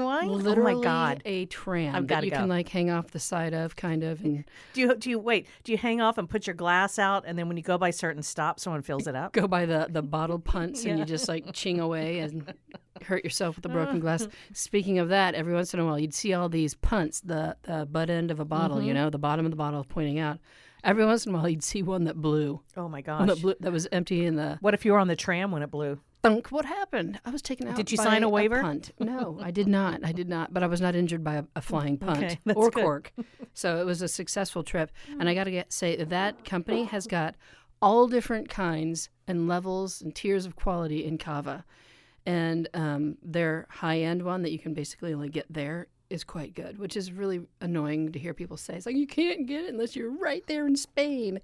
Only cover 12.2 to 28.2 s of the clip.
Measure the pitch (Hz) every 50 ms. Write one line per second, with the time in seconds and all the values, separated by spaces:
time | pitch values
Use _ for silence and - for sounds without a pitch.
12.2 | 156 151 151 160 143 185 190 - _ - - - _ _ - - - - 196 -
13.2 | - 160 - - 190 165 160 - - 175 170 170 160 285 - 170 160 160 165 160
14.2 | 220 208 - - - - - - - - - 202 185 196 190 180 170 165 190 196
15.2 | 190 180 - 160 156 170 175 170 180 - - 180 165 165 151 147 151 156 - -
16.2 | - 208 185 175 180 170 165 165 156 151 - - - - - 208 165 - - -
17.2 | - 175 165 156 156 156 - - - 185 170 156 151 143 151 160 165 165 175 165
18.2 | 170 170 160 151 147 151 160 160 - - - 139 139 139 139 139 147 156 147 143
19.2 | 147 147 151 165 160 165 160 156 151 147 147 147 135 - - 175 156 147 143 156
20.2 | 160 151 151 165 - - - - - - - - - 208 202 220 220 220 226 226
21.2 | - 214 185 165 160 175 165 156 - - - 208 185 175 190 185 170 156 160 165
22.2 | 151 156 151 151 151 143 147 151 - - - 185 175 170 156 139 143 156 151 156
23.2 | 190 202 185 160 165 190 190 - 180 190 175 160 170 - - 175 175 - 190 170
24.2 | 175 170 160 151 151 147 151 156 - 208 202 202 - 220 202 208 190 180 170 -
25.2 | - - 175 175 190 202 180 151 147 143 - 147 151 143 139 139 - _ _ _
26.2 | - 233 214 226 - - 262 302 294 269 339 403 403 381 - 214 170 170 202 208
27.2 | - 233 254 285 - - 262 - 254 240 - - 214 - 226 214 214 220 214 220